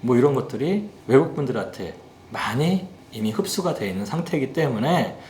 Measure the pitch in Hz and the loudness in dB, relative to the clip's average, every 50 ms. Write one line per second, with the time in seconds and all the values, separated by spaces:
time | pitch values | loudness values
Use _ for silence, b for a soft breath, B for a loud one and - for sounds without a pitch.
0 | - 117 127 120 127 147 139 131 - - - 110 131 160 196 208 208 - - - | 0 4 4 6 6 6 4 2 -2 -4 -4 -4 -2 0 0 -2 -2 -6 -12 -16
1 | - - 120 135 135 127 - - 143 131 120 113 98 - - - 98 82 - - | -4 6 6 6 6 6 0 -4 -4 -2 -2 -4 -4 -6 -6 -10 -10 -10 -10 -14
2 | - - - - - - - 98 - 104 107 127 151 170 190 190 - - - - | -18 -20 -20 -20 -20 -14 -10 -6 -6 -2 0 0 2 2 2 0 0 -4 -14 -18
3 | - - - 113 110 110 110 - - - - - 175 175 156 - 107 98 92 95 | -20 -16 -8 -4 -2 -2 0 0 -2 -2 -2 -2 -2 -2 -2 -2 -4 -4 -4 -4
4 | 101 98 - 160 165 - - 160 135 - - - 156 143 123 107 110 147 175 170 | -4 -4 -4 -4 -4 -2 -2 -2 -2 -2 0 0 0 0 0 0 2 2 2 2
5 | 117 98 - B B B | 2 0 -4 B B B